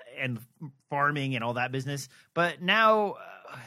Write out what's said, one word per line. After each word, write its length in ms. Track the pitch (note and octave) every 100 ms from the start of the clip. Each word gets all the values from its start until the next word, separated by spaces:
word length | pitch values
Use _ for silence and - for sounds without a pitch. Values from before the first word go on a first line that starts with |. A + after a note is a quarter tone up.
| - C#3
and 200 | C3 A#2 - _ D3 - _
farming 460 | C#3+ C#3+ D3 C3+ B2
and 80 |
all 100 | A#2+
that 180 | A#2+ B2+
business. 360 | C3+ C3 C#3+ - - _
But 280 | E3 E3+ C#3+
now, 500 | F3+ G#3+ A3 A3 G3+ - F2+ F#2+ -
uh, 60 | C3